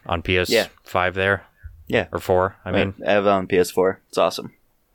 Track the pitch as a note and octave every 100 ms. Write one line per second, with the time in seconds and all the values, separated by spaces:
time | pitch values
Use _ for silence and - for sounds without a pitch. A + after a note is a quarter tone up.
0 | - E2+ F2 F2+ F2 A#2 F2+ _ - F#2
1 | F2+ F#2 F#2+ G2 - _ - - - A#2+
2 | F#2 F2 - F2+ F#2+ - F#2+ G2 G2 -
3 | - G#2 G2+ G2 F#2 F2+ F2+ - F#2+ F#2+
4 | _ - E2+ - - _ _ _ _